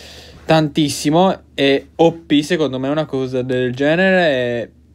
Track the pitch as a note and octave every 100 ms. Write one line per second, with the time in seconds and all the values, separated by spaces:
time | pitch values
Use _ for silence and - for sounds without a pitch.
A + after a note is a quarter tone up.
0 | - - - - - D#3+ D3+ C#3+ D3 -
1 | D3+ D#3+ F#3+ - - - C#3 C3+ - -
2 | E3 E3 - D3 D3 F3 D3 B2+ C3+ D3+
3 | D3+ C3+ C3 C3 B2+ B2+ B2+ B2 C#3+ E3
4 | F#3+ F#3 E3+ C3 B2 A#2+ - _ _